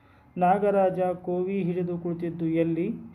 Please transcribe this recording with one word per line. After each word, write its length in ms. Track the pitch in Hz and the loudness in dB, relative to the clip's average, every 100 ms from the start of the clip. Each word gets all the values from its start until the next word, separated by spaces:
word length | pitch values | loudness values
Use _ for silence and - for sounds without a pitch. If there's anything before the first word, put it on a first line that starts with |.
| _ - - 180 | _ -20 -14 0
ನಾಗರಾಜ 640 | 180 202 202 196 190 185 | 2 4 4 4 2 2
ಕೋವಿ 640 | 180 180 - 180 185 196 | -2 -2 -4 -2 -2 -2
ಹಿಡಿದು 340 | 175 175 170 170 | -2 -2 -2 -4
ಕುಳಿತಿದ್ದು 480 | 175 170 170 170 160 | -4 -4 -6 -4 -2
ಎಲ್ಲಿ? 480 | 165 165 160 196 - - | 2 2 0 -2 -4 -10